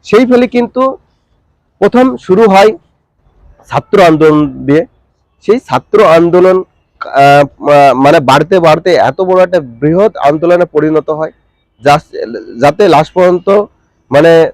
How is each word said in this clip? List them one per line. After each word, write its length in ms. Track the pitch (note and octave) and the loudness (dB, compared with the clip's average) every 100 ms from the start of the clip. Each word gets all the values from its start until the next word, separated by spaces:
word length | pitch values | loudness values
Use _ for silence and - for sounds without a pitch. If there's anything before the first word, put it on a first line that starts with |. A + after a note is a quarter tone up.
| - | 0
সেই 200 | G#3 B3+ | 0 2
ফলে 220 | B3 B3 | 0 0
কিন্তু 500 | A#3+ A#3 B3+ C4+ - _ _ _ _ _ _ _ _ | -4 -4 -4 -6 -6 _ _ _ _ _ _ _ _
প্রথম 380 | G3 B3 C4 B3 | -2 0 0 -2
শুরু 260 | - F#3 | -2 2
হয় 280 | A3+ F#3+ G3+ E4+ _ _ _ _ _ _ _ _ _ | 2 4 2 0 _ _ _ _ _ _ _ _ _
ছাত্র 320 | C#3+ - G3+ | -10 -2 2
আন্দোলন 640 | F3 D#3 D#3 D#3 D3 C3 C3 | 2 4 2 2 -2 -6 -2
দিয়ে। 180 | D3 B3+ _ _ _ _ _ | -2 -2 _ _ _ _ _
সেই 180 | - A#3+ | -4 -4
ছাত্র 460 | - C3 _ G#3 F#3+ | -2 -8 _ 0 2
আন্দোলন, 520 | E3 E3+ F3 F#3 F#3 | 2 2 2 2 0
আহ, 880 | F#3 _ _ _ - C#3 C#3 C#3+ C#3 _ | -4 _ _ _ -6 0 2 2 0 _
মা-, 340 | C#3+ D3 C#3 | -2 2 2
মানে 260 | B2+ C#3 E3 | 2 0 0
বাড়তে 400 | C3 E3+ F3 F#3+ | 0 -2 0 0
বাড়তে 320 | E3 D#3 F#3+ D3+ | 0 0 0 0
এত 260 | A2 C3+ | -2 -4
বড় 220 | F#3 F#3 | -2 0
একটা 160 | F3+ F3+ | 0 -4
বৃহৎ 580 | C3 A#2 D3 E3+ G#3+ - | -6 -6 -4 0 -2 -2
আন্দোলনে 480 | C#3+ D#3 E3+ F3 F3 | -4 -2 -2 -2 -2
পরিণত 440 | D#3 D3+ D#3 D3 | -2 -2 -4 -4
হয়, 220 | D3+ D#3 _ _ _ _ _ | -8 -10 _ _ _ _ _
যা-, 280 | B2+ D3+ _ - G#2+ A2 F#2 A#2+ | 0 0 _ -12 -12 -12 -16 -4
যাতে 240 | C#3+ D#3 G#3 | -4 0 0
লাস্ট 260 | D3 D#3 | 2 0
পর্যন্ত 360 | F3+ F3+ F3+ G3 G3+ G#3 _ _ _ _ | -2 0 0 -2 -2 -2 _ _ _ _
মানে 200 | C3+ E3 E3 D#3 | 0 2 2 0